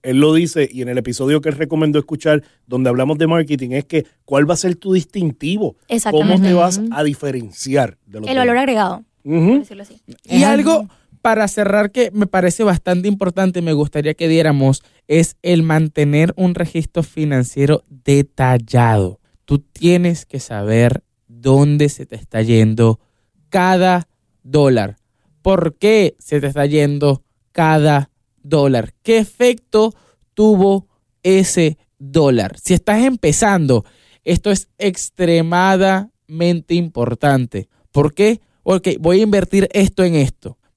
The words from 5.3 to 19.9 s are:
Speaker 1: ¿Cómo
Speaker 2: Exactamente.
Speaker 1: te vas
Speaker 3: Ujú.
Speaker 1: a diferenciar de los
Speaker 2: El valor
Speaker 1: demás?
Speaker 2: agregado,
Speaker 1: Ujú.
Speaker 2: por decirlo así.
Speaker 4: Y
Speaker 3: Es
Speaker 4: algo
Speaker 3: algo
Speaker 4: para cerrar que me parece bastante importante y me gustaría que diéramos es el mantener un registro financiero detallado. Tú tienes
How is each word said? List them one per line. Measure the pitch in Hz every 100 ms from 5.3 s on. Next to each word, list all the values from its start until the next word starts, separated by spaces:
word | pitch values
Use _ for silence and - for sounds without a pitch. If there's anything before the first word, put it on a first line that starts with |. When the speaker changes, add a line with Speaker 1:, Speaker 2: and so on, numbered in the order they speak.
| - 151 208 175
Speaker 1:
¿Cómo | - -
Speaker 2:
Exactamente. | 233 214 151 202 185 190
Speaker 1:
te |
vas | 180 180 190
Speaker 3:
Ujú. | 226
Speaker 1:
a | 151
diferenciar | 151 139 143 131 110 - 131 139 113 - _
de | 107
los | 170
Speaker 2:
El | 262
valor | 247 240
Speaker 1:
demás? |
Speaker 2:
agregado, | 277 220 185 214 - _ 139
Speaker 1:
Ujú. | 165 170
Speaker 2:
por | 277
decirlo | - 196
así. | 202 - - - -
Speaker 4:
Y | 247
Speaker 3:
Es |
Speaker 4:
algo | 294 285 311
Speaker 3:
algo | 320 208 _ _ _
Speaker 4:
para | 226 220 202
cerrar | - 202 208 208
que | 254 226
me | 208 196
parece | 190 180 - 208
bastante | 175 - 180 196
importante | 202 190 185 190 180
y |
me | 165
gustaría | 147 147 151 151
que | - 165
diéramos | 160 156 143 135 135 _ _ -
es | 160 165 -
el | 180 170
mantener | 160 156 156 151 147 147 165 -
un | 185
registro | 175 170 165 151 175
financiero | 156 - 151 135 120 139 139 151 _
detallado. | 135 - 139 139 - 127 123 113 123 117 107 92 101 _ _ -
Tú | 143
tienes | - - 170